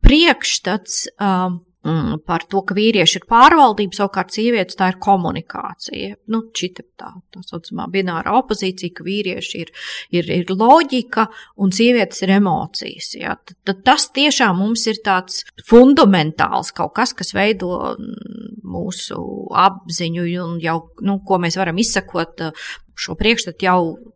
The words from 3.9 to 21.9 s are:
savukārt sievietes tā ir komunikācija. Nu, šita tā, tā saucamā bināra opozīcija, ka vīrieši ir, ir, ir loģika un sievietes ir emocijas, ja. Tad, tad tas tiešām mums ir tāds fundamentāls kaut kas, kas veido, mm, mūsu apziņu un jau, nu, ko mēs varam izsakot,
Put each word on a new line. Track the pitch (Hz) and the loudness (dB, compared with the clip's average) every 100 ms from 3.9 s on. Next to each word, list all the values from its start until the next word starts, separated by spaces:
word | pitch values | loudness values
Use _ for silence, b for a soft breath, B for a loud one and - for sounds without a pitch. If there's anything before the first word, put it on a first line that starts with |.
| - | -2
savukārt | 196 190 180 | -4 -4 -6
sievietes | - 226 233 185 - | -2 0 0 -2 0
tā | 185 | -2
ir | 185 | 0
komunikācija. | - 196 170 - 165 - - - - - 196 208 | 2 2 2 -6 -10 -12 -12 -12 -12 -10 -10 -12
Nu, | - 226 226 | -6 -4 -4
šita | - 180 185 - | -8 -8 -10 -20
tā, | _ 160 185 _ | _ -18 -18 _
tā | 185 | -20
saucamā | 180 175 - 180 170 | -14 -14 -12 -10 -6
bināra | 190 185 165 - | -4 -4 -4 -2
opozīcija, | 214 262 202 190 185 180 | -2 0 -4 -4 -6 -10
ka | 175 165 | -10 -8
vīrieši | 202 185 180 - - | -6 -6 -8 -10 -12
ir, | 165 B B B B | -14 B B B B
ir, | 175 165 | -4 -2
ir | 170 175 | -2 -2
loģika | 185 226 302 339 254 233 - 220 B B | 0 6 6 6 -2 -4 -2 -2 B B
un | - 196 | -2 0
sievietes | 180 233 247 196 - | 4 4 4 0 -2
ir | 190 196 | 2 2
emocijas, | 202 165 - - - - - | 2 0 -4 -8 -8 -12 -12
ja. | - - - | -10 -8 -10
Tad, | - - | -12 -14
tad | - 190 | -8 -4
tas | - 285 - | -2 0 0
tiešām | - 294 - 226 180 | 0 0 2 0 0
mums | 202 226 - | -2 -2 -2
ir | 220 | -4
tāds | - 185 185 - - - | -2 -2 -2 -8 -10 -20
fundamentāls | - 233 262 285 240 185 156 160 156 - - | 6 8 8 8 6 4 0 -2 -2 -2 -6
kaut | - - - | -6 -6 -2
kas, | 233 | -4
kas | - 190 | -4 -8
veido, | 202 202 202 180 180 - | -2 -2 -2 -4 -6 -6
mm, | - - - - - - - | -8 -10 -14 -14 -16 -16 -16
mūsu | - - 170 - - - - - - | -12 -10 -8 -8 -10 -10 -10 -10 -6
apziņu | - 185 190 175 170 170 165 170 175 | 2 2 0 -10 -6 -4 -4 -4 -4
un | 175 170 | -6 -6
jau, | 165 165 165 - | -4 -4 -6 -8
nu, | 190 196 | -4 -4
ko | - 185 | 0 0
mēs | 175 170 | 0 -2
varam | 185 170 | -4 -2
izsakot, | 226 | 0